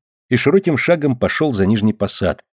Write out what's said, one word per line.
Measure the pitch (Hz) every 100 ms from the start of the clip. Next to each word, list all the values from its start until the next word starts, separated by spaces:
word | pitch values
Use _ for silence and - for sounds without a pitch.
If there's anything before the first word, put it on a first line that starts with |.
| _ _ _
и | 127
широким | 143 196 180 139
шагом | - 170 143 123
пошел | 95 - 156
за | 104 95
Нижний | 110 107
Посад, | 107 98 - 90 - _